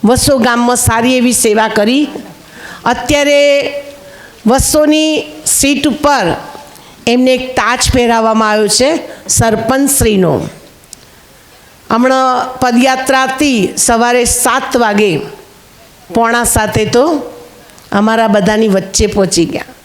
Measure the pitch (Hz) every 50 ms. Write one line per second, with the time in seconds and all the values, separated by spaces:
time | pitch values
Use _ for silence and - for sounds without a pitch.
0 | - 208 247 254 - - 285 269 220 247 240 240 240 240 247 254 - - 226 226
1 | 226 254 262 254 240 247 240 - - 226 208 220 220 220 214 214 208 214 247 277
2 | 302 285 - - - - - - - - - - - - - - - 214 247 247
3 | 247 269 294 285 285 285 285 285 285 285 277 277 277 - 285 285 285 - - -
4 | - - - - - - - - - 220 240 262 - - - 311 302 302 302 311
5 | 311 311 311 302 - - - - - - - - - 277 285 - 277 311 240 -
6 | - 285 285 262 202 170 143 - - - - - - - - - - - - -
7 | - - 233 247 254 262 254 254 254 262 254 247 220 214 240 254 - - - 254
8 | 240 233 233 226 226 226 226 220 220 214 214 214 220 202 208 - 247 277 330 311
9 | - - - - - - - - 226 226 214 220 226 220 262 269 277 269 277 -
10 | 247 226 214 190 185 165 147 107 - - - - - - - - - - - -
11 | - - - - - - - - - - - - - - - - - - 214 226
12 | 247 262 262 262 262 262 254 247 - 254 - - 269 247 240 240 247 269 262 262
13 | 262 - 269 262 262 254 247 254 302 294 262 226 190 - - - - - 240 226
14 | 233 240 247 247 240 240 - - - 262 240 262 262 262 - 254 240 220 208 208
15 | 214 202 170 147 - - - - - - - - - - - - - - - -
16 | - - 175 170 233 226 233 240 240 - - 233 214 214 214 214 220 208 - 240
17 | 262 330 339 285 - - - - - - - - - - - - - - - 202
18 | 208 220 220 226 226 220 202 208 196 190 214 214 220 220 190 196 185 190 - -
19 | 214 202 208 214 196 180 - 170 170 151 - - - - - - -